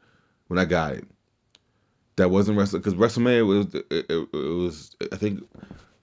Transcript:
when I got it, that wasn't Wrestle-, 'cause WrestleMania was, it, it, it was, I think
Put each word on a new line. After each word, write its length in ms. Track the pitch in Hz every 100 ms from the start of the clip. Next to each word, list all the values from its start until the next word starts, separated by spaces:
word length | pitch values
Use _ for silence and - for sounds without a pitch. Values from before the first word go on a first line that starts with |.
| _ _ _ _ -
when 100 | 90
I 60 |
got 300 | 87 85 78
it, 120 | 62 - _ _ _ _ _ _ _ _ _ _ -
that 140 | 90
wasn't 280 | 95 101 104
Wrestle-, 220 | 98 87
'cause 140 | 104
WrestleMania 520 | 90 113 117 120 120 107
was, 300 | 101 101 73
it, 100 | -
it, 140 | 82 -
it 240 | 82 -
was, 640 | 78 69 87 90 78 - - -
I 60 | -
think 220 | 104 101 - - - - - _